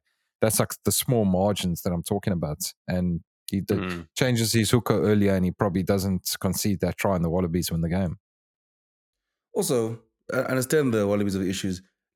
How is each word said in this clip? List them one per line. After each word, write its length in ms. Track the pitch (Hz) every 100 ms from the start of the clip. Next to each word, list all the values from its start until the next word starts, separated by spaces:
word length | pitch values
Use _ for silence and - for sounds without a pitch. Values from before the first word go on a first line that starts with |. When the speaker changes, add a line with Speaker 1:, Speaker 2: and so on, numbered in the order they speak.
| _ _ _ _
Speaker 1:
That's, 160 | 113 -
like, 120 | 113 -
the 80 | -
small 320 | - - 120
margins 560 | 101 92 101 98 92 82
that 100 | 98
I'm 100 | 87
talking 300 | - 101 -
about. 260 | 90 78 76 - - -
And 320 | 180 180 170 - _ -
he 100 | 98
d-, 120 | -
Speaker 2:
Mm. 320 | 101 92 87 82 -
Speaker 1:
changes 340 | 131 120 113
his 180 | 117 107
hooker 300 | 123 - 107
earlier, 340 | 98 107 101
and 100 | 95 90
he 40 |
probably 320 | - 104 90
doesn't 460 | 90 101 98 90 - -
concede 400 | 98 87 107 92
that 180 | 90 -
try, 180 | 107 92
and 80 |
the 60 | 82
Wallabies 400 | 87 87 90 82
win 80 | 82
the 80 | 82
game. 300 | 90 90 - _ _ _ _ _ _ _ _ _ _ _ _ _
Speaker 3:
Also, 460 | - 175 127 110 117 _ _ -
I 60 | 127
understand 540 | 131 131 127 156 139
the 120 | 110 101
Wallabies 280 | 104 101
have 80 | 95
issues. 400 | 92 95 98 90 - _ _